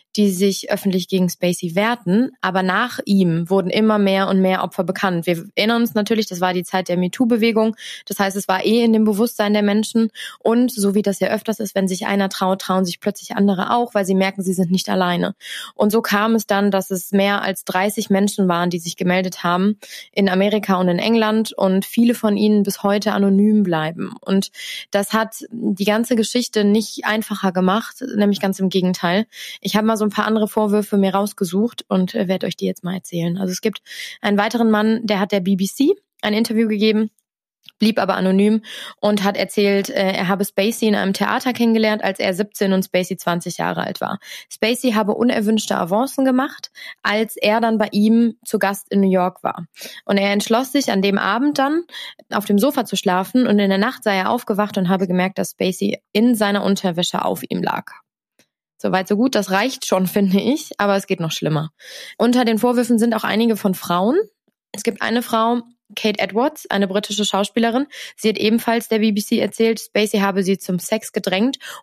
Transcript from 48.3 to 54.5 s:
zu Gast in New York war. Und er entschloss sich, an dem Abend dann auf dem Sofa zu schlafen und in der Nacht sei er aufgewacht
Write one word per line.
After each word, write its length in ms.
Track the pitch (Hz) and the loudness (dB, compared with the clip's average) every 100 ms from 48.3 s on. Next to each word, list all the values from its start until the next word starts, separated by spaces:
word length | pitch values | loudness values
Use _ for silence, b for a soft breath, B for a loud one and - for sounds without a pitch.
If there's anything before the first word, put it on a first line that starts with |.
| - | -2
zu 160 | - 214 | -4 -2
Gast 320 | 196 202 - | 0 -4 -2
in 80 | 196 | 2
New 100 | 196 | 4
York 320 | 185 180 180 | 2 0 -2
war. 220 | - - 170 B B B | -6 -6 -12 B B B
Und 140 | - 196 | -2 0
er 140 | 196 | 2
entschloss 420 | 208 202 233 262 | 0 2 0 2
sich, 180 | 285 262 | 0 0
an 100 | 196 | 0
dem 160 | 196 196 | 2 2
Abend 400 | 196 220 285 294 | 0 0 0 0
dann 260 | 277 320 349 B B - - | 0 -2 -4 B B -20 -8
auf 140 | - | -4
dem 160 | 202 202 | 0 2
Sofa 240 | 254 285 | 2 0
zu 140 | 226 190 | -4 -2
schlafen 500 | 190 180 190 254 247 | 0 0 0 0 2
und 100 | 208 | 2
in 100 | 196 | 2
der 80 | 190 | 2
Nacht 260 | 226 262 | 0 -2
sei 140 | 214 190 | -2 0
er 120 | 185 | 0
aufgewacht 480 | 233 - | -2 -2